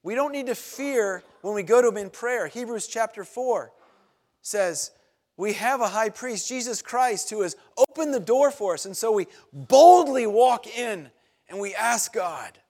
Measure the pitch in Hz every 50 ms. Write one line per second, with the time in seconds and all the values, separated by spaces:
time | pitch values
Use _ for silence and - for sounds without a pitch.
0 | _ - 220 254 285 294 277 285 262 262 226 - - - - - 277 285 277 240
1 | 214 196 185 180 - - _ _ - 196 208 208 185 160 226 247 247 240 196 208
2 | 202 190 - - 233 240 247 233 180 147 - 233 247 226 240 214 - - - 226
3 | 226 220 226 208 185 - - 240 254 254 226 180 123 110 _ _ _ _ _ _
4 | _ _ _ _ _ _ _ _ _ - 202 208 196 175 160 135 - - _ _
5 | _ _ _ _ _ _ _ - 190 208 196 185 208 247 269 254 233 196 190 214
6 | 220 214 220 - 247 254 226 185 - - 254 254 233 247 220 - - - - 247
7 | 254 247 214 185 - - 214 214 196 170 - - _ _ _ - 262 - - 320
8 | 320 302 277 240 170 175 233 254 285 277 277 - 214 190 170 147 - 196 190 -
9 | 220 226 220 202 175 - - - _ _ - 139 139 - 254 269 320 349 359 359
10 | 330 285 262 262 233 214 202 226 247 254 240 233 240 214 220 233 247 233 208 175
11 | 143 123 _ _ _ _ _ _ _ _ 175 196 202 202 190 202 220 233 240 220
12 | - - - 220 - 175 156 135 110 92 _ _ _